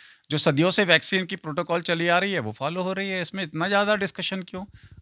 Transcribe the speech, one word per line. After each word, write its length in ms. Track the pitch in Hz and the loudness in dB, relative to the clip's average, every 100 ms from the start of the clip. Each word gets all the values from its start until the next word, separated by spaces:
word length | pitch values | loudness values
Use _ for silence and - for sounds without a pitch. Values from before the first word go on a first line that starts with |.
| - - - | -20 -20 -4
जो 60 | 151 | 0
सदियों 340 | 165 139 175 | 2 4 4
से 120 | - | 4
वैक्सीन 420 | 190 160 - 190 180 | 4 4 4 -2 -2
की 100 | 190 | -6
प्रोटोकॉल 460 | 156 147 165 170 | -6 -6 -2 -2
चली 260 | 170 170 170 | 0 0 4
आ 120 | 175 | 2
रही 120 | 196 | 2
है, 80 | 185 | -2
वो 120 | 110 | -4
फॉलो 320 | 107 139 175 | -4 -6 -4
हो 100 | 185 | -4
रही 160 | 190 196 | -4 -4
है। 120 | 185 | -4
इसमें 220 | 170 196 | -6 -6
इतना 240 | 175 156 175 | -6 -4 0
ज़्यादा 280 | 202 208 214 | 2 2 2
डिस्कशन 480 | 196 - 185 190 | -2 -4 -6 -6
क्यों 220 | 180 185 196 - - - | -8 -12 -12 -18 -20 -12